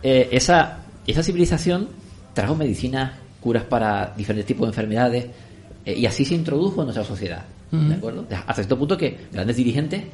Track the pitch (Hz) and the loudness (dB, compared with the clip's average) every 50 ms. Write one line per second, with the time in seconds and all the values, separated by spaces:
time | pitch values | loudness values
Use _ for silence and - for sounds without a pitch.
0 | - 131 131 131 123 - 120 127 - - 180 165 - - - - - - - - | 4 6 6 6 6 4 4 2 4 6 6 6 6 4 -2 -14 -16 -18 -20 -8
1 | - - - 156 165 - 180 175 175 165 175 156 - 185 175 180 208 285 - - | -4 0 0 2 2 2 4 4 4 4 4 2 2 2 0 0 -2 -4 -8 -16
2 | - - - - - - - - 98 107 156 160 156 139 156 - - 127 131 135 | -20 -20 -20 -20 -20 -6 -4 -2 0 0 2 0 0 0 0 -2 -2 -2 -2 -2
3 | 131 127 - - - - - - - 120 117 117 107 - 127 117 110 107 104 101 | -2 -4 -6 -10 -20 -20 -20 -6 -2 0 0 0 0 2 0 2 2 2 2 0
4 | 92 90 - 107 101 104 107 107 101 - - - - 117 107 113 107 107 107 113 | -2 -4 -6 -8 -4 -2 -2 -2 0 -2 0 0 0 -2 0 -2 -2 0 2 2
5 | 123 123 117 123 120 120 - - - - - - - - - - - - 101 - | 2 2 2 0 -4 -6 -12 -18 -20 -20 -20 -20 -20 -20 -20 -14 -8 -6 -2 0
6 | 120 110 - - 143 - 175 170 160 165 143 143 175 202 190 - 151 127 110 113 | 0 0 2 0 0 0 0 0 0 0 0 0 0 0 0 0 -2 -2 -2 -4
7 | 104 - 113 95 107 87 82 85 - - - - - - 160 160 156 151 156 185 | -4 -6 -6 -6 -6 -8 -8 -10 -12 -16 -20 -20 -10 -4 0 2 2 2 2 0
8 | 202 113 127 180 240 - 104 92 - - - - 101 95 135 123 143 147 190 175 | -2 -6 -8 -8 -8 -6 -6 -8 -4 -4 -4 -4 0 0 0 0 2 0 0 0
9 | 170 135 - - - - - - 92 110 120 120 127 120 113 139 156 151 190 202 | 0 -4 -4 -6 -16 -10 -6 -4 -2 -2 0 2 2 2 2 0 -2 -2 -4 -6
10 | 214 - | -8 -10